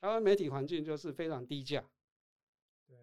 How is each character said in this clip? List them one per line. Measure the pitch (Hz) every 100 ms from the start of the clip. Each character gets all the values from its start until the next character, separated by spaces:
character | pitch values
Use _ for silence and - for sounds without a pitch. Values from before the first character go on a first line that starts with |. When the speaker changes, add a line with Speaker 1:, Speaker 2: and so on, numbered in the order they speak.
Speaker 1:
台 | 190
湾 | 226
媒 | 208
体 | 202 156
环 | 135 139
境 | 170
就 | 151 151
是 | 165
非 | 135 165
常 | 135 127
低 | 143
价。 | 131 143 - _ _ _ _ _ _ _ _ _ _
Speaker 2:
对。 | 123